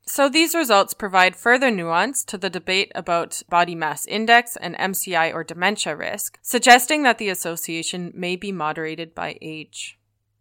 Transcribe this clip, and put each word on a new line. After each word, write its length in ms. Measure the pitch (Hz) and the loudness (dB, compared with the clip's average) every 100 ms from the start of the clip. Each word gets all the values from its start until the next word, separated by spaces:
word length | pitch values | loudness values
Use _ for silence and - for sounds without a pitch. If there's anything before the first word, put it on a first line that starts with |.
| - | -6
So 240 | - 277 | 0 2
these 240 | 302 330 | 4 2
results 400 | 330 254 196 - | 2 4 4 4
provide 420 | - 202 185 185 - | -2 0 4 4 2
further 360 | 247 254 262 | 2 4 2
nuance 520 | 196 170 170 226 - - | 0 0 0 0 -4 -8
to 120 | 196 | -6
the 140 | 190 | -6
debate 400 | 180 185 190 - | -6 -2 -2 -2
about 480 | - 175 170 - - - | -6 -2 -2 -2 -8 0
body 240 | 175 175 | 2 2
mass 320 | 165 156 147 - | -2 -6 -6 -6
index 500 | 214 220 240 240 - | -2 4 4 2 -8
and 200 | 175 - | -10 -4
M 160 | 190 | -4
C 220 | 185 190 170 | -4 -2 0
I 160 | 160 | 0
or 120 | 165 | -2
dementia 520 | 160 165 185 214 170 156 | -8 -2 -2 0 -4 -6
risk, 420 | 87 208 - - | -6 -6 -10 -12
suggesting 580 | - 233 247 247 - 302 | -4 4 8 8 6 2
that 160 | 269 226 | 2 2
the 120 | 208 | -2
association 800 | 180 170 170 - 165 160 180 175 | -4 -6 -6 -6 -6 -6 -8 -8
may 220 | - 180 180 | -8 -6 -6
be 160 | 202 | -6
moderated 640 | 185 151 156 156 160 165 - | -4 -4 -4 -6 -8 -12 -8
by 240 | 156 - | -8 -8
age. 560 | 160 156 156 - - - _ _ _ _ | -14 -14 -14 -14 -14 -16 _ _ _ _